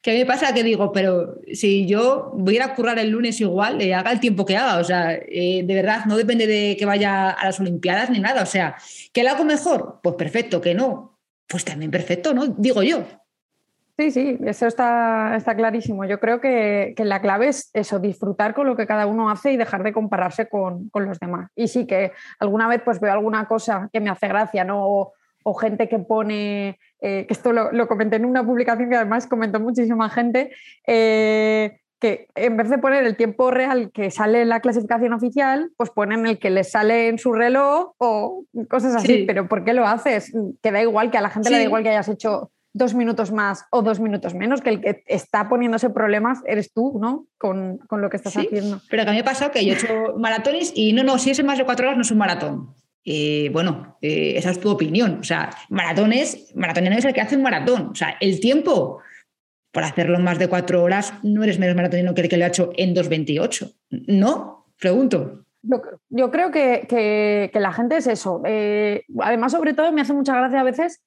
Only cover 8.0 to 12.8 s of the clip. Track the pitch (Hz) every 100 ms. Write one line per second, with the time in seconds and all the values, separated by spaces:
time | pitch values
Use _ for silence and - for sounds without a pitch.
8 | 247 226 202 254 180 196 160 - - -
9 | - - 247 277 302 294 349 285 - -
10 | 175 175 151 226 233 175 175 175 262 190
11 | - _ _ _ _ 175 - 147 156 180
12 | 175 175 311 247 277 202 240 214